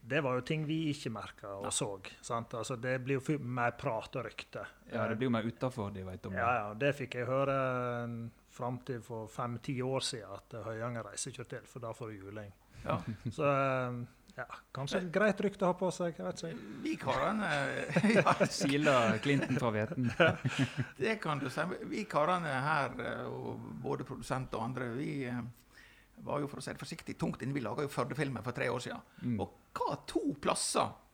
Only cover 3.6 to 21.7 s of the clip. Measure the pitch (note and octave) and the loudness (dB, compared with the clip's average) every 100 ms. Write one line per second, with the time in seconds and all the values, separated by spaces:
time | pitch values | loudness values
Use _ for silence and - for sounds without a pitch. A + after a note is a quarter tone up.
3.6 | A#2+ A#2+ - A2 - C3 A2+ - - A#2 | 0 2 -2 -2 -4 -6 -6 -10 -12 -10
4.6 | G2+ - - A#2 G#2+ A2 C3 A#2 A2 A#2 | -10 -14 -8 -2 0 2 2 2 2 0
5.6 | C3 B2 G2+ G2 F#2 F#2 - G2 A#2 B2 | -2 0 -4 -4 -8 -8 -4 0 2 2
6.6 | G#2 G#2+ C#3+ C#3 B2+ B2 A#2+ C3 C3+ C3+ | 0 0 0 2 -4 -4 0 2 2 2
7.6 | C3 B2+ B2 A#2+ A#2+ A#2 A#2 - _ - | 2 0 0 -2 -2 -4 -8 -10 _ -6
8.6 | B2 B2 B2 B2 A2 A2+ A2 - B2 A#2 | -4 -4 -4 -6 -6 -8 -8 -6 -4 -4
9.6 | - C3 B2+ C3 B2+ B2 G2 G2 - A#2 | -4 -2 0 0 0 -4 -8 -12 -12 -10
10.6 | G#2+ A2 A#2 A#2+ G2+ G2 - A#2+ A#2+ B2 | -6 -4 -4 -4 -6 -6 -6 -6 -10 -10
11.6 | G#2 - A2+ A2+ A2+ G#2+ G2 G#2 G#2 - | -12 -10 -8 -8 -8 -10 -10 -10 -12 -14
12.6 | _ - - D#3+ E3+ G#2+ A#2+ G#2+ C#3+ C#3 | _ -14 -4 -2 -2 -6 -6 0 2 4
13.6 | C#3 C3 B2+ B2 B2 - - - A#2+ - | 4 2 0 -4 -8 -12 -20 -12 -12 -12
14.6 | - - C3+ G3 F3+ F#3 G#3+ G3 G#3 F#3+ | -12 -6 -2 -2 0 4 4 4 0 2
15.6 | F3+ F3+ F#3 E3 F3 D#3+ F3+ F3 E3+ - | 2 4 0 0 -2 -2 -6 -4 -6 -8
16.6 | G3+ C4+ D4+ D#4+ C3 B2+ D3+ G#3+ F#3+ D3 | -10 -6 -4 -2 0 2 2 2 2 2
17.6 | C3+ B2+ - E3 G#3 G#3+ F3 F3 - - | 0 0 2 4 8 8 8 6 4 4
18.6 | D#3+ C#3+ D3+ C3 A2+ A2 C#3 C#3 D3 B2 | 2 6 8 8 8 4 4 4 4 2
19.6 | B2 G#2+ G#2+ E3 B2 - E3 C3 C3 - | 4 2 0 2 0 6 6 6 0 2
20.6 | B2+ - B2+ - - A3 E3 C#3+ C3+ B2 | 0 0 -4 -2 -2 0 -2 -2 -2 -2
21.6 | E3+ | -2